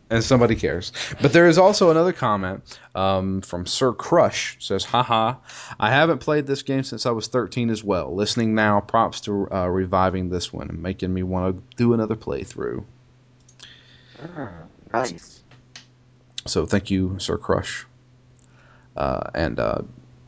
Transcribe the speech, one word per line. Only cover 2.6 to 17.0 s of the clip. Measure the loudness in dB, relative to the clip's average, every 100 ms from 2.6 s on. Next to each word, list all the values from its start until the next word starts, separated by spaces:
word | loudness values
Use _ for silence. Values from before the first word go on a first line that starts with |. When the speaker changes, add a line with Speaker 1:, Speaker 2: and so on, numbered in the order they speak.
| -12 -20 -10
Speaker 1:
um, | -2 0 2 0 -4
from | -6 -8
Sir | -6 0 0
Crush. | 0 2 4 4 2 -8 -8
Says, | -6 -4
"Haha, | 0 0 2 2 0 -2 -10 -20 -18 -2
I | 2
haven't | 4 4 2
played | 0 -2 0
this | -4
game | -2 -4
since | -4 -4 -2
I |
was | -2 -2
thirteen | -2 -2 -2 -2
as | -2
well. | 0 -2 -2
Listening | -2 -2 0 0
now, | 2 4 2
props | 2 2 2 -2
to, | -4 -2 -2
uh, | -2 0
reviving | 0 2 2 2 2 -2
this | -4 -6
one | -10 -10
and | -8
making | -8 -6 -4
me | -2
wanna | -2 -2 -2 -4 -8 0
do | 2
another | 2 0
playthrough." | -4 -6 -8 -8 -8 -8 -8 -10 -18 _ _ _ _ _ _ -20 -20 -20 -20 -20 -18
Speaker 2:
Ah, | -16 -14 -14 -14 -20 _ -6
nice. | -4 -4 -6 -18 -20 _ -20 _ -20 -20 _ _ _ _ -14 -6
Speaker 1:
So | -4 0
thank | -2 0
you, | -2